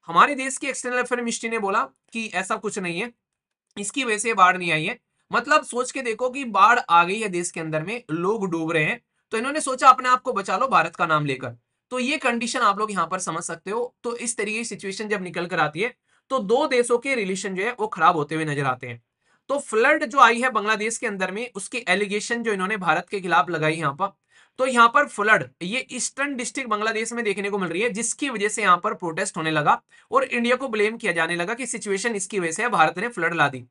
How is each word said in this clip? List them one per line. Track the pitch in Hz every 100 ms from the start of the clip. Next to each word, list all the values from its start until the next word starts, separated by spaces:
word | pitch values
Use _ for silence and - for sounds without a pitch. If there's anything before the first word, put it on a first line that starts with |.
| -
हमारे | 180 240
देश | 285 262 -
की | 277
एक्सटर्नल | - 247 247
अफेयर | 247 240
मिनिस्ट्री | 233 226 233
ने | 226
बोला | 196 208 269 _ _
कि | 226 220
ऐसा | 175 190 220
कुछ | 214 208
नहीं | 180 170
है, | 240 _ _ _ _ _ _ -
इसकी | 202 -
वजह | 254 214
से | 214
बाढ़ | 220 180 185
नहीं | 175
आई | 156
है। | 165 240 _ _ _
मतलब | 208 240 311
सोच | - 240 247
के | 277
देखो | 247 214 254
कि | 254 254
बाढ़ | 196 208 240
आ | - 170
गई | 175 214
है | 220
देश | 175 175
के | -
अंदर | 160 156
में, | 165 240 -
लोग | 156 180 226 190
डूब | 165 160
रहे | 165
हैं, | 156 233 _ _ _
तो | 226
इन्होंने | 254 302
सोचा | 285 254 285
अपने | 254 254
आप | 254
को | 262
बचा | 202 190 190
लो | 262
भारत | 185 165 -
का | 170
नाम | 156 147
लेकर। | 131 127 117 _ _ _
तो | 254
ये | 247 302
कंडीशन | 262 233 233 254
आप | 226 196
लोग | 214
यहाँ | 196 160
पर | 185
समझ | 185 160
सकते | 170 165 -
हो। | 220 247 _
तो | 196 -
इस | 233 -
तरीके | 208 214
की |
सिचुएशन | 233 202 196 190 208
जब | 208
निकल | 180 170 175
कर | 175
आती | 151 151
है | 233 - _ _ _
तो | 262
दो | 190 240 302
देशों | 247 240 240
के | 277
रिलेशन | 254 190 190 202
जो | 185
है | 208 233
वो | 214
खराब | 185 165 165
होते | 143
हुए | 156
नजर | 156 139
आते | 139 127 127
हैं। | 120 _ _ _ _ _
तो | 277
फ्लड | - 220 262 302
जो | 294 277
आई | 233 233
है | 262
बांग्लादेश | 220 202 214 214 226
के | 233
अंदर | 196 190
में, | 196 240
उसकी | 196 - 247 180
एलिगेशन | 190 202 208 202 233
जो | 226
इन्होंने | 202 185 214
भारत | 175 156 -
के | 202
खिलाफ | 180 170 175
लगाई | 165 156
यहाँ | 160 151
पर, | 143 196 _ _ _ _ -
तो | 262
यहाँ | 240 233
पर | 285 285
फ्लड | - 208 214 123 _
ये | 180 247 -
ईस्टर्न | 247 - - 285 262
डिस्ट्रिक्ट | 240 - 247
बांग्लादेश | 208 214 214 220
में | 233
देखने | 220 190 202
को | 202
मिल | 180
रही | 165
है, | 233
जिसकी | 196 - - 285
वजह | 226 202
से | 208
यहाँ | 202 180
पर | 208
प्रोटेस्ट | 226 175 160 202 -
होने | 160
लगा | 156 151 170 _ _ _
और | 247
इंडिया | 262 240 233 247
को | 269
ब्लेम | 220 208 233
किया | 214
जाने | 170 165 175
लगा | 175
कि | 233 247
सिचुएशन | 214 208 196 233
इसकी | 208 - 202
वजह | 170
से | 160
है, | 233
भारत | 196 160 170
ने | 233
फ्लड | 233 165
ला | 170 143
दी | 131 117